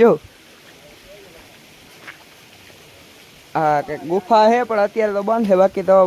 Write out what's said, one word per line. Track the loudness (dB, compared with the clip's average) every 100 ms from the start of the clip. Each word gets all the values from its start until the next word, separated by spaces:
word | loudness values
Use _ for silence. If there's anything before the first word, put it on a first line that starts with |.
જો, | 2 0 -6 -20 -20 -20 -20 -20 -20 -20 -20 -20 -20 -20 -20 -20 -20 -20 -20 -20 -20 -20 -20 -20 -20 -20 -20 -20 -20 -20 -20 -20 -20 -20 -12 -4
આ | -2 -2 -4
કંઈક | -10 -6
ગુફા | -6 0 2 4
છે | 2 -2
પણ | -2 -2
અત્યારે | -2 -4 -4
તો | -4
બંધ | -4 0
છે, | 2
બાકી | 0 0 0
તો | 2